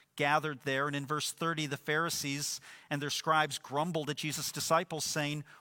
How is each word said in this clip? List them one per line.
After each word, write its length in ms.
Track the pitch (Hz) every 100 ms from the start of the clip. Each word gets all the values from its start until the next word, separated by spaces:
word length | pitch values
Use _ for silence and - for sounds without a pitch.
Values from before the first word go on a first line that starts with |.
| _ -
gathered 440 | 143 151 156 139
there. 240 | 143 135 143
And 80 | 143
in 100 | 135
verse 260 | 151 -
thirty, 360 | - 165 156 151
the 100 | 139
Pharisees 840 | - 151 165 - 143 139 143 - - - -
and 100 | 143
their 120 | 147
scribes 480 | - 160 156 151 131
grumbled 500 | - 139 165 165 143
at 80 | 147
Jesus' 340 | 156 143 -
disciples, 540 | - - 165 180 160 -
saying, 380 | 156 147 151 139 -